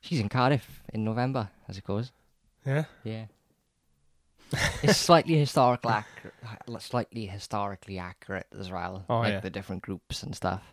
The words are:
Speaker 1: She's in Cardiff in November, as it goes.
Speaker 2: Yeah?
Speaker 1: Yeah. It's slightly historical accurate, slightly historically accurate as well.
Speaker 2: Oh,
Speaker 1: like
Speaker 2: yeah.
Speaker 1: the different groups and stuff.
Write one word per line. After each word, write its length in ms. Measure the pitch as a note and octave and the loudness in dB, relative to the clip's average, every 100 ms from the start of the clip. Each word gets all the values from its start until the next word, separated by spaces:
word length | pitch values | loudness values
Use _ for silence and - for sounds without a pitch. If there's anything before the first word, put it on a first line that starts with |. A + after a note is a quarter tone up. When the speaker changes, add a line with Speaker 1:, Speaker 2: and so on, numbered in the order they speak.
Speaker 1:
She's 180 | - D#3+ | -2 -2
in 80 | G#2+ | 0
Cardiff 560 | C3 B2+ C#3 - - - | 4 4 4 0 -18 -10
in 120 | A2 A2 | -4 -2
November, 440 | A2 B2+ C3+ G2+ _ - | 0 0 0 -4 _ -14
as 80 | F#2+ | -14
it 80 | - | -4
goes. 260 | G2+ B2 _ _ _ _ _ C#3 | -4 -4 _ _ _ _ _ -2
Speaker 2:
Yeah? 180 | C#3 D#3 - A2+ | -2 -2 -8 -10
Speaker 1:
Yeah. 200 | A2 A2 _ _ _ _ _ _ _ _ _ _ _ - B2+ - - | -8 -10 _ _ _ _ _ _ _ _ _ _ _ -6 0 0 2
It's 140 | D3 - | 4 4
slightly 400 | - E3+ D3+ D#3+ | 8 6 8 4
historical 520 | C#3+ - B2 B2 A#2 | 4 4 4 4 2
accurate, 440 | G#2+ G#2+ - G#2+ - A2+ A2 - A#2 | 0 -2 -16 -18 -16 -16 -14 -12 -12
slightly 440 | - B2 - A2+ G#2 | -4 -4 -2 -8 -8
historically 720 | G2+ - G#2+ G2+ G2 - F#2+ | -10 -6 -4 -4 -6 -8 -8
accurate 480 | F2+ F#2+ - F#2+ - G2 | -8 -12 -8 -8 -6 -12
as 100 | F#2 | -8
well. 360 | F2+ F2+ F#2+ F#2+ | -6 -6 -8 -2
Speaker 2:
Oh, 100 | A#2 | 2
Speaker 1:
like 120 | A2+ | 2
Speaker 2:
yeah. 60 | G2 | 0
Speaker 1:
the 100 | F#2+ | -4
different 320 | F2+ G2 F#2 | -8 -6 -8
groups 400 | - F#2+ _ - | -6 -10 _ -10
and 140 | - - | -8 -4
stuff. 260 | F#2 F#2 - | -2 -2 -6